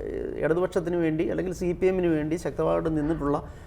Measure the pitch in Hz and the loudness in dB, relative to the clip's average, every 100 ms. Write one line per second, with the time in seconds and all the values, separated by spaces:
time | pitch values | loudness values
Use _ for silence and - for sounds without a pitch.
0 | - - - - 147 165 180 190 170 175 | -6 -6 -6 -2 0 2 0 0 0 2
1 | 165 156 170 160 180 170 180 175 185 190 | 2 2 0 -2 -2 -2 -2 2 2 4
2 | 175 156 151 170 156 139 160 170 165 156 | 2 2 0 -2 -2 0 2 2 2 0
3 | 147 160 143 151 - - | 0 0 0 0 -2 -12